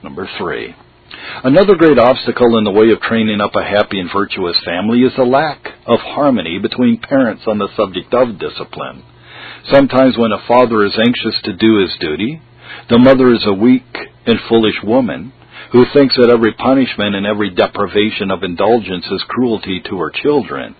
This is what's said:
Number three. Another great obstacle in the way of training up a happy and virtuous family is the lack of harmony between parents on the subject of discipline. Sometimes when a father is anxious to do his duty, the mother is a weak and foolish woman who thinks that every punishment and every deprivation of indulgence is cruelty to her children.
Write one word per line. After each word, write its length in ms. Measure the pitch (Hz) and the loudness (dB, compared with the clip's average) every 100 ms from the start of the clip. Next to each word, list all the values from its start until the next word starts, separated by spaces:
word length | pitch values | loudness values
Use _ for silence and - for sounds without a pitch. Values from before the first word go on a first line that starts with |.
Number 240 | 78 71 95 - | -14 -12 -12 -8
three. 360 | 87 62 57 - _ _ _ - - - | -8 -8 -10 -16 _ _ _ -20 -16 -6
Another 320 | 131 151 196 | 2 4 4
great 240 | 180 160 127 | 4 6 6
obstacle 600 | 117 127 - 113 120 113 | 4 2 -2 0 2 2
in 60 | |
the 60 | 107 | 2
way 200 | 98 113 | 4 4
of 100 | 104 | 2
training 400 | - 113 110 104 | 0 -2 -2 -2
up 140 | 101 101 | -2 -4
a 80 | |
happy 340 | 90 101 104 98 | -2 -2 -2 -4
and 120 | 87 | -6
virtuous 440 | 98 101 - 87 82 | -4 -4 -4 -4 -4
family 360 | - 87 104 120 | -4 -4 0 2
is 120 | 127 - | 2 2
the 80 | |
lack 340 | 123 135 156 139 - - - | 0 2 -2 -8 -18 -16 -2
of 120 | 117 | -2
harmony 580 | - - 143 117 85 90 | -2 -2 0 0 -4 -6
between 420 | 107 - 123 117 | -6 0 0 0
parents 420 | - 135 123 - - | -2 0 0 -2 -4
on 120 | 104 | -4
the 100 | 98 - | -4 -4
subject 380 | 98 90 - | -4 -4 -4
of 240 | 120 127 90 | 0 0 -4
discipline. 640 | 76 - 76 - 67 65 - _ - - - - - | -12 -12 -16 -12 -14 -14 -20 _ -20 -20 -20 -20 2
Sometimes 480 | 139 135 127 131 117 | 4 4 4 2 2
when 160 | 113 | 0
a 140 | 101 - | -2 2
father 360 | 120 123 110 | 2 4 2
is 140 | 101 104 | 0 2
anxious 420 | 117 120 113 - | 0 0 -4 -6
to 80 | - | -8
do 280 | 92 113 107 | 0 2 2
his 160 | 90 - | 0 -4
duty, 400 | 78 76 110 160 _ _ - - - | -8 -6 -6 -8 _ _ -20 -20 0
the 100 | 117 | 4
mother 340 | 127 135 127 | 6 6 4
is 120 | 117 107 | 4 0
a 60 | |
weak 440 | 98 120 127 - - - _ - | 0 2 2 0 -16 -16 _ -2
and 120 | 110 - | -2 2
foolish 340 | 117 110 - | 2 2 -2
woman 500 | 104 120 165 67 110 _ - - - | -2 0 0 -6 -12 _ -20 -20 0
who 120 | 120 123 | 2 4
thinks 240 | 143 135 - | 4 2 4
that 160 | 120 | 4
every 220 | 117 110 | 4 2
punishment 600 | - 120 135 123 - 104 | 0 0 0 0 -2 -4
and 120 | 101 101 | -4 -4
every 240 | 104 101 | -4 -4
deprivation 800 | 95 101 - 101 104 107 - 98 | 0 -2 -2 -2 0 -2 -2 -6
of 120 | 92 | -4
indulgence 640 | 92 85 101 120 95 90 - | -6 -2 0 0 -2 -10 -8
is 120 | 95 - | -8 -6
cruelty 520 | - 123 104 95 92 - | -4 -2 -4 -6 -8 -8
to 100 | 95 | -8
her 120 | 78 | -6
children. 640 | - 143 147 87 69 57 | -4 -2 -2 -2 -10 -12